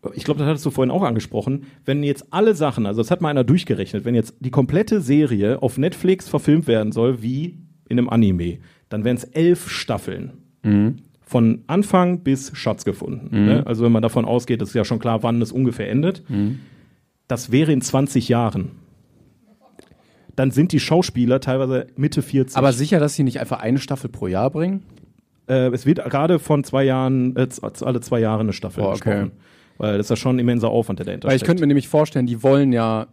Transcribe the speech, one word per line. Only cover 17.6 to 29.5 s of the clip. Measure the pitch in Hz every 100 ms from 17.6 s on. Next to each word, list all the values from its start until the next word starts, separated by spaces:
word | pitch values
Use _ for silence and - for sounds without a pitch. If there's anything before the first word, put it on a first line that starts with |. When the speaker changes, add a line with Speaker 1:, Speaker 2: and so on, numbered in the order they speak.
| 156
Speaker 1:
in | 143
zwanzig | 120 135 143 131 113
Jahren. | 117 117 98 90 - _ _ _ _ _ _ _ _ _ _ - _ _ _ _ -
Dann | 135
sind | 127 170
die | -
Schauspieler | - 160 185 120 120 131
teilweise | 135 131 131 131 127 -
Mitte | 139 -
vierzig. | 131 139 127 -
Speaker 2:
Aber | 135
sicher, | 120 147 185
dass | 147
sie | -
nicht | 135 127
einfach | 117 127
eine | 110 135
Staffel | - 135 120
pro | - 92
Jahr | 92 127
bringen? | 151 175 196 - - - _ _ _ -
Speaker 1:
Äh, | 131 127
es | 123
wird | 135 143 123
gerade | 135 160 170
von | - 151
zwei | 139 131
Jahren, | 135 131 131 131 127 127
äh, | 127
z-, | 127 - -
alle | 127 123
zwei | 120 120
Jahre | 113 107
eine | 110
Staffel | 95 92 -
Speaker 2:
Boah, | 98
okay. | 104 -
Speaker 1:
gesprochen. | 101 98 - _